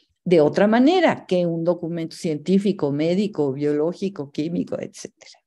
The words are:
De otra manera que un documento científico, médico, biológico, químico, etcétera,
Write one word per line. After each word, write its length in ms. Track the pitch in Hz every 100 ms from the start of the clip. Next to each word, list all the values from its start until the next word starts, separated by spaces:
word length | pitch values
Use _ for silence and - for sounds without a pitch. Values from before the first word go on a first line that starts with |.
| _ _ 175
De 140 | 175
otra 260 | 147 156 208
manera 580 | 233 269 370 311 143 -
que 200 | 180 170
un 180 | 165
documento 540 | 165 175 165 170 165 -
científico, 760 | 170 151 147 196 202 - 143
médico, 600 | 143 165 180 208 208 143
biológico, 760 | 135 147 147 165 175 190 - 139
químico, 480 | - 151 180 - -
etcétera, 640 | - - - _ - -